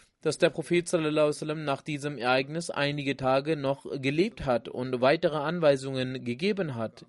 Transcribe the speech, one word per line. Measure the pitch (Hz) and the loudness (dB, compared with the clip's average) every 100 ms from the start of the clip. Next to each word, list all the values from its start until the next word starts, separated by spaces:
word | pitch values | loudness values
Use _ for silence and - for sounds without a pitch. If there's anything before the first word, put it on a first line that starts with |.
| _ _ | _ _
dass | 160 147 | -4 2
der | 170 | 2
Prophet, | - 151 175 175 | 2 0 0 2
sallallahu | 175 156 151 151 | 0 2 4 4
alaihi | |
wasallam, | 147 156 156 | 2 -4 -4
nach | 151 139 | -2 -4
diesem | - 147 147 139 | -4 -6 -4 -2
Ereignis | 120 131 135 160 170 | 2 2 2 -4 -4
einige | - 143 147 139 135 | -2 -2 0 -2 0
Tage | 131 135 147 156 | 2 2 2 -2
noch | 135 135 - 135 | 0 -2 -4 -4
gelebt | 131 147 214 - 135 | -2 -2 -4 -4 0
hat | 120 - | 0 -2
und | - 127 123 | -6 -4 2
weitere | 127 160 170 151 | 2 4 2 0
Anweisungen | 143 175 156 139 135 131 127 131 123 | -4 2 4 4 0 -4 -4 -4 -6
gegeben | 120 190 202 165 120 | -2 -2 -2 -4 -4
hat. | 110 - | -6 -8